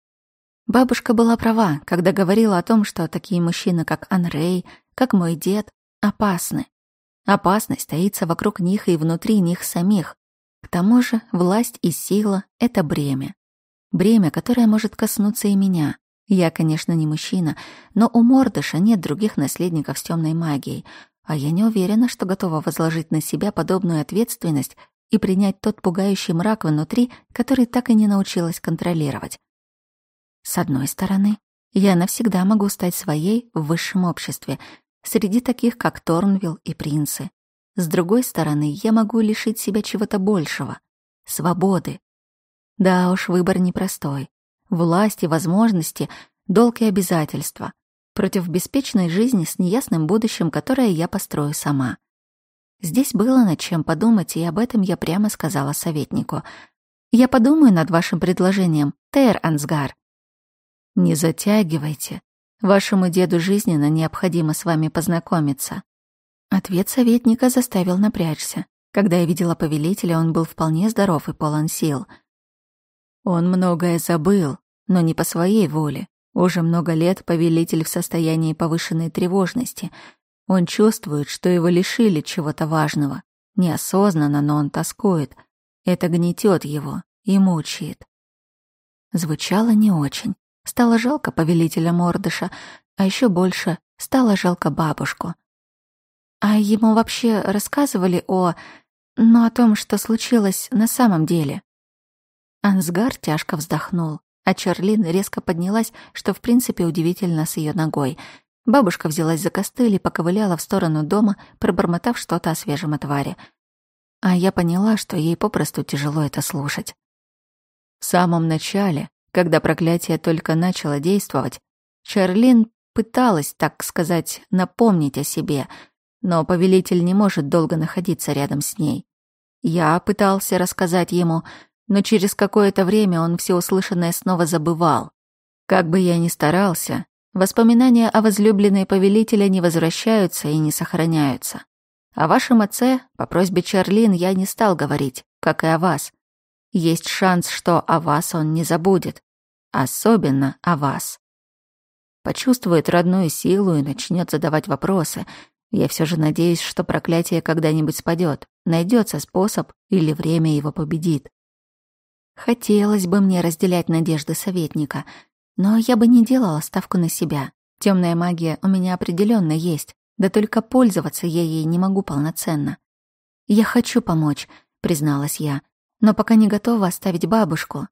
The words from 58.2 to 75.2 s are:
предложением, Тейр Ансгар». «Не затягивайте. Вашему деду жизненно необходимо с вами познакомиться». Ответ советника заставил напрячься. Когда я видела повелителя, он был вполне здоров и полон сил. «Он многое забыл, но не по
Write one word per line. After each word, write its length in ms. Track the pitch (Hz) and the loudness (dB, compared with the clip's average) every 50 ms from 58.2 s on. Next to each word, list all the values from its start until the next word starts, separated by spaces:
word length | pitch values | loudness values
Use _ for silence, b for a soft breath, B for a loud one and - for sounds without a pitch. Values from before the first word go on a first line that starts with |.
предложением, 720 | - 175 185 - 185 185 190 202 185 175 160 151 147 143 - _ _ _ - | 0 0 0 2 2 2 2 2 2 2 2 2 0 0 -2 _ _ _ 2
Тейр 260 | 277 269 240 190 - - | 4 4 4 4 2 0
Ансгар». 540 | 165 156 147 147 151 160 147 143 135 - _ _ _ _ _ _ _ _ _ _ _ _ _ _ _ _ _ _ _ - | -2 -2 -2 -2 -2 -2 -2 -4 -4 -8 _ _ _ _ _ _ _ _ _ _ _ _ _ _ _ _ _ _ _ -2
«Не 200 | - 180 175 165 | 0 2 2 2
затягивайте. 1080 | 147 170 165 156 - - 202 208 214 208 160 160 156 143 151 151 - - - - - _ _ _ _ _ _ _ - | 0 0 -2 -2 -2 -2 0 2 2 2 0 -2 -4 -4 -6 -8 -8 -10 -12 -12 -12 _ _ _ _ _ _ _ -4
Вашему 480 | - 185 202 196 190 - - 190 185 180 | 0 2 2 2 2 0 0 0 0 0
деду 320 | 165 185 185 170 175 170 | 0 0 0 2 0 0
жизненно 480 | 165 190 196 208 208 - 170 151 143 147 | 0 0 0 0 0 0 0 2 2 2
необходимо 640 | 156 160 160 156 - - - 185 156 170 170 156 156 | 2 0 0 -2 -4 -4 -4 -2 -2 0 -2 -2 -2
с 120 | - - | -4 -2
вами 240 | 175 170 156 156 156 | -2 -2 0 -2 -2
познакомиться». 920 | - 170 165 - 170 165 - - - 170 151 143 139 - - - - 202 - _ _ _ _ _ _ _ _ _ _ _ _ - | -2 -4 -2 -2 -2 -4 -2 -2 -2 0 0 0 -2 -4 -6 -10 -10 -12 -14 _ _ _ _ _ _ _ _ _ _ _ _ -4
Ответ 380 | - 190 - - 196 170 196 - | -2 -2 -2 -2 -2 -2 -2 -2
советника 640 | - - 247 240 226 240 - 226 226 233 - 254 | 0 0 2 4 2 2 2 2 0 2 2 2
заставил 480 | 254 254 247 - - 202 175 185 180 185 | 2 2 -2 0 -2 -2 0 0 0 2
напрячься. 680 | 202 214 - - 175 165 151 - - - - 165 - _ _ _ _ _ - | 0 0 0 -2 -2 -2 -4 -6 -8 -10 -8 -10 -10 _ _ _ _ _ -2
Когда 240 | 208 202 214 165 | 0 0 2 2
я 80 | 180 170 | 2 2
видела 300 | 160 180 165 180 170 165 | 2 0 0 0 -2 -2
повелителя, 640 | - - 151 151 151 147 165 196 - - 175 165 165 | -2 -2 -2 -2 -2 -2 -2 -2 -2 -2 -2 0 2
он 140 | 165 160 156 | 2 2 0
был 120 | 165 165 | 0 -2
вполне 460 | 160 - - 160 160 156 160 190 220 | -2 -4 -4 -2 0 0 0 0 0
здоров 380 | 226 - 202 196 165 - - - | 0 2 0 2 0 -2 -2 -6
и 40 | 156 | -8
полон 360 | - - 151 151 151 202 - | -4 -4 -2 -2 -2 -2 -2
сил. 380 | - - - 160 143 127 110 - B B B _ _ _ _ _ _ _ _ _ _ _ _ _ _ _ _ _ _ _ - | -4 -2 -2 -2 -2 -4 -6 -12 B B B _ _ _ _ _ _ _ _ _ _ _ _ _ _ _ _ _ _ _ -4
«Он 240 | 196 180 170 170 180 | -2 -2 0 0 0
многое 500 | 180 185 185 180 175 160 175 180 170 170 | 0 2 2 0 0 0 0 -2 -2 -2
забыл, 600 | - - 175 165 147 180 202 202 170 143 131 - _ _ _ _ _ | -2 -2 -2 0 2 2 2 2 2 0 -4 -8 _ _ _ _ _
но 140 | - 180 185 | 0 2 2
не 140 | 170 165 160 | 2 2 0
по 80 | - | -2